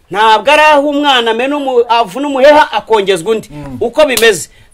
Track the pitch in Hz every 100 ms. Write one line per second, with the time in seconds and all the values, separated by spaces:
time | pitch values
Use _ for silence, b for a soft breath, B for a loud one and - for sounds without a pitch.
0 | - 349 220 214 208 302 311 294 285 285
1 | 294 254 226 226 269 294 269 247 233 233
2 | 226 226 285 269 277 302 294 220 - 220
3 | 190 190 170 220 - 147 143 127 233 262
4 | 294 233 226 180 - b b